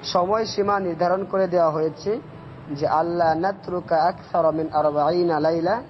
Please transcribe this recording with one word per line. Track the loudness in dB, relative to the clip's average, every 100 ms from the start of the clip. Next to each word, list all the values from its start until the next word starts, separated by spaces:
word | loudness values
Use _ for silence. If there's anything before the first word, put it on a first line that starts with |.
সময়সীমা | 0 0 2 0 -2 -2 0 0
নির্ধারণ | -2 -2 0 0
করে | -2 0 2
দেওয়া | 4 2
হয়েছে | 2 -2 -4 -4 -4 -6 -18 -18 -18 -10
যে | -4 0
আল্লা | 2 0 2 2
নাতরুকা | 2 0 -4 -6 -6 0 2
আকসারা | 2 0 -4 2 2
মিন | 2 0
আরবাঈনা | 2 2 2 2 2 2 2
লাইলা | 2 2 0 -2 -4